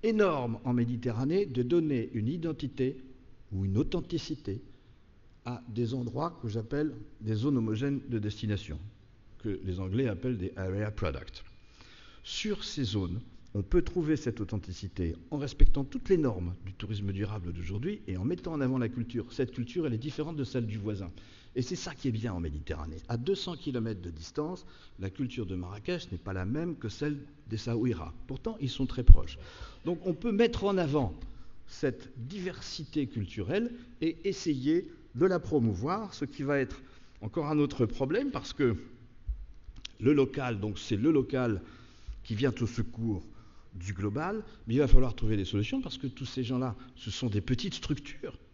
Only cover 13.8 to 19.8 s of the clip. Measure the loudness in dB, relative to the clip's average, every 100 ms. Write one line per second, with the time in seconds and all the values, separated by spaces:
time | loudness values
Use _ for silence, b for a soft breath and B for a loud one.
13.8 | 4 0 2 2 0 -4 -4 -4 -6 -8
14.8 | -8 -2 -2 -2 -6 -6 -6 10 12 12
15.8 | 4 -4 2 4 4 0 -4 -6 -10 -10
16.8 | -6 -4 -4 -2 -4 -4 -6 -6 -4 -4
17.8 | -4 -6 -6 -4 -2 -2 -4 -2 0 0
18.8 | -2 -2 -4 -4 -6 -4 -4 -4 -6 -2